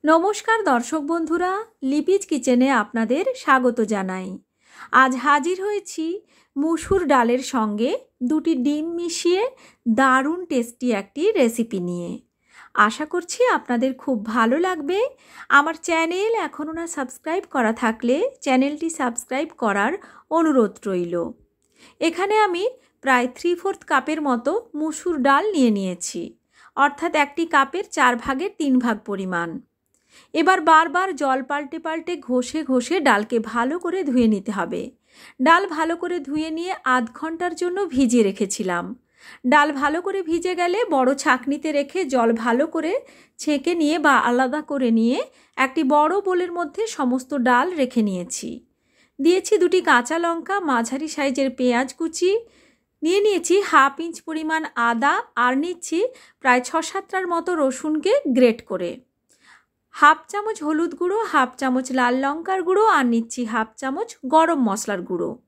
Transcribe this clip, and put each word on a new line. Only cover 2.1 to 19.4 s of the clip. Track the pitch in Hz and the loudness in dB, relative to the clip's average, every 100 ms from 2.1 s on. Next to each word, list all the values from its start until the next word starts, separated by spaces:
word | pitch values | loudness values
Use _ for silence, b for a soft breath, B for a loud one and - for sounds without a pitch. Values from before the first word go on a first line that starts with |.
| 392 - | 0 0
কিচেনে | 294 - 247 262 | -2 2 4 4
আপনাদের | 254 208 233 220 277 453 508 | 2 0 -2 0 0 0 -4
স্বাগত | - 262 247 240 | 2 4 4 0
জানাই। | 208 208 190 185 185 185 _ B B B B | -2 -2 -4 -6 -10 -14 _ B B B B
আজ | 247 262 254 | 4 4 2
হাজির | 269 285 302 370 | 2 2 2 -4
হয়েছি | 392 415 392 - 320 392 b b b 277 | -2 -4 -6 -8 -6 -8 b b b -4
মুসুর | 311 330 - 392 311 | -2 -2 0 0 4
ডালের | 262 233 247 | 2 4 0
সঙ্গে | 262 254 214 208 247 427 - _ | -2 -2 -2 0 -2 -2 -8 _
দুটি | 247 311 330 277 | -2 0 0 0
ডিম | 247 302 320 | 0 -2 -4
মিশিয়ে | 339 339 339 339 359 494 b b b 240 | -4 -6 -2 0 2 0 b b b 0
দারুণ | 220 269 254 277 349 | 2 4 4 2 -4
টেস্টি | 359 262 233 - 247 | -2 -2 -2 -4 -2
একটি | 208 196 - 381 | -2 -4 -2 0
রেসিপি | 427 247 226 226 190 | 4 2 2 -4 -4
নিয়ে। | 175 175 170 - _ _ b b b - | -4 -6 -8 -12 _ _ b b b 2
আশা | 208 226 302 | 2 2 -4
করছি | 349 339 - 494 | -6 -6 0 2
আপনাদের | 330 - 240 262 | 2 -2 -2 0
খুব | 262 - 240 220 | -2 -4 -4 -2
ভালো | 240 226 285 | 2 2 2
লাগবে। | 370 349 285 381 539 - B B B | 0 -2 -2 -2 -2 -6 B B B
আমার | 277 302 320 | 4 4 -4
চ্যানেল | - 320 330 359 427 453 | -2 0 0 0 0 -2
এখনও | 320 - 302 | -4 -6 -8
না | 320 339 | -8 -8
সাবস্ক্রাইব | 302 254 - 311 359 392 | -6 -8 -8 -6 -6 -2
করা | 277 220 | 0 0
থাকলে | 226 233 226 240 277 508 - | 2 -2 0 0 0 0 -4
চ্যানেলটি | 285 262 269 294 330 | 0 2 2 -2 -6
সাবস্ক্রাইব | 320 254 233 - 262 | -2 -4 -4 -6 -6